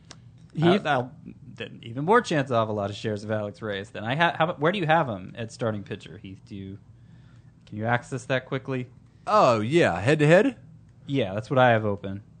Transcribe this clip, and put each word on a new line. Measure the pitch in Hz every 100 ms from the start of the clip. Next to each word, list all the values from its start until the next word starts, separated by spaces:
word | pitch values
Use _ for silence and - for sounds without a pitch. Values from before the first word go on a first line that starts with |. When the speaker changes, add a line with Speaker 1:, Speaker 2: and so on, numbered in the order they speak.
| - - - - - 160
Speaker 1:
Uh, | 170
Speaker 2:
Heath? | 202 156
Speaker 1:
I'll, | 131 127 - 117 - - 120
then | 107 -
even | 117 123 160
more | 233
chance | 233 156 131
I'll | 113
have | 110
a |
lot | 104 98
of | 104
shares | 110 104
of | 107
Alex | 107 104 101
Reyes | 110 98 98
then. | 101
I | 110 147
ha-, | 170 -
how, | 165 156
where | 175
do | 202
you | 156
have | 165 135
him | 95 95 110
at | 113
starting | - 117 104
pitcher, | 95 101 - 92
Heath? | 98 98 -
Do | 101
you, | 95 98 - - - - - - - - -
can | 107
you | 113
access | 120 - 127 -
that | 131 -
quickly? | 135 131 131 123 - - - -
Speaker 3:
Oh, | 214 143 110
yeah. | 110 170 117 85
Head-to-head? | 113 156 147 180 262 - - - - - -
Speaker 1:
Yeah, | 139 95
that's | 104 117
what | 131
I | 127
have | 110 107
open. | 101 98 98 - -